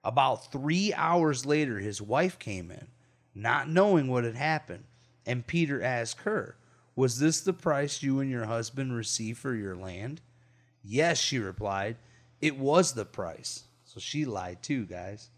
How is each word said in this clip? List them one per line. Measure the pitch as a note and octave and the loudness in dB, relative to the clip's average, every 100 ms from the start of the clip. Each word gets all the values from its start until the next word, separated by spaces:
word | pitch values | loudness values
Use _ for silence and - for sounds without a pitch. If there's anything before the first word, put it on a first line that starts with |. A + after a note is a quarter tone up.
About | G#2+ B2 C3 A2+ - | 2 2 4 2 -4
three | C#3 C#3+ F3 G#3 | -4 0 2 0
hours | - E3 F3 D#3+ C3 | 0 2 4 4 2
later, | C3 D3+ C#3+ G#2 | 2 2 2 -2
his | G#2 G2+ | -4 -6
wife | G#2 C3 F#3 - | -2 0 0 -2
came | - F#2+ E2+ | -10 -8 -10
in, | F#2+ - _ _ _ _ | -14 -18 _ _ _ _
not | F#2+ A2+ C#3+ C#3 | -6 0 0 2
knowing | E3 G#3 F3 C3 | 4 6 6 4
what | B2 | 2
had | A#2 A#2 | 0 -2
happened, | D3+ D#3 - F2+ - _ _ _ - | 0 -2 -4 -14 -14 _ _ _ -4
and | B2 A#2+ | -4 0
Peter | E3+ D#3 C#3 | 0 2 0
asked | B2 B2 A#2 - | 0 -2 -4 -4
her, | G#3 G#3+ - - _ _ _ - | -2 -2 -4 -12 _ _ _ 0
"Was | C3 A#2 | 2 4
this | D#3 D#3 | 2 4
the | C3+ | -2
price | C3 E3 C#3+ C#3+ - | 0 0 2 0 -2
you | C#3 C3+ | 0 2
and | C3+ | 0
your | B2 A2 | -2 -2
husband | A#2 A2+ C3 C3 | -2 -2 -4 -4
received | A#2+ G#2+ - A2+ A#2 | -2 -2 -4 -4 -4
for | C3+ | -4
your | A#2 G2 F2+ | -4 -4 -6
land?" | F#2+ F2+ A2+ D#3+ _ _ _ _ _ _ | -8 -8 -8 -10 _ _ _ _ _ _
"Yes," | G2+ A#2+ E3 D3+ | -2 2 4 2
she | - C3 | 0 0
replied, | G2 F#2+ G#2 G2 G2+ A#2 - - _ _ | -2 -4 -2 -2 -2 -6 -14 -20 _ _
"it | D#3 C3+ | -2 0
was | C3+ E3 F3+ | 4 6 6
the | B2 | 0
price." | G2 - F2 - - - - _ | -6 -6 -8 -8 -10 -12 -16 _
So | _ F#2 | _ -12
she | - D3 | -6 -4
lied | C#3 G2+ F2+ F2 | -2 -4 -6 -10
too, | - C#3 F#2 | -2 -2 -2
guys. | F2+ F#2 G#2+ - | -8 -10 -12 -16